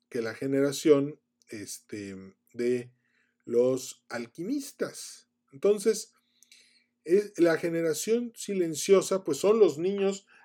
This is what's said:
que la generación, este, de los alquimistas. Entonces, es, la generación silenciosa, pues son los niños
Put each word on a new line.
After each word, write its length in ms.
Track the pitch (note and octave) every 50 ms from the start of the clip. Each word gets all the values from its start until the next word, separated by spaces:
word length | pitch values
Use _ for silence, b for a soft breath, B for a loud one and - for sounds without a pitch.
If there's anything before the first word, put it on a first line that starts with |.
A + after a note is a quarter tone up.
| _ _
que 120 | - B2
la 120 | A2+ A2 A2
generación, 880 | - C3+ C3+ C3+ C3+ C#3 C#3+ C#3 - - E3 D3 C#3 C#3 C#3+ D3+ - _ _ _ _ _
este, 720 | _ A#2+ G#2+ G2 - - - - - A#2 G#2+ G2+ G2 G2 F#2+ F#2+ F#2+ - _ _ _
de 400 | - A#2 A#2+ A#2+ B2 B2 B2 - _ _ _ _ _ _ _ _ _ _ _
los 580 | - A#2+ A#2 B2 B2+ C3 B2+ C3 - - - _ -
alquimistas. 1200 | A#2+ A#2+ A#2 A2+ _ - E3+ G#3 C#4+ D4 C#4 - - - - - - - - - - - _ _ _ _ _ _ -
Entonces, 600 | C#3 - G3 G#3 G#3 G3 A3+ G#3 G3+ - - _ _ _ b b b b b b b b b b b b b _ _ _
es, 320 | D#3 F3+ G#3 G#3 G3 -
la 200 | - E3+ E3+ D#3+
generación 760 | D#3 - E3+ E3 E3 E3 E3 D3+ - - G#3+ A3+ A#3+ A#3+ A#3 -
silenciosa, 880 | - - - G3+ F#3+ F3 E3 D#3 C#3+ - - G3 F#3 D#3+ - F#3+ F#3+ -
pues 140 | - C#3+
son 220 | C#3 - G3 A3 A3+
los 180 | G#3 E3+ C3+
niños 480 | D3 E3+ F#3+ G3+ G3+ G3 G3 G3 - b b b b b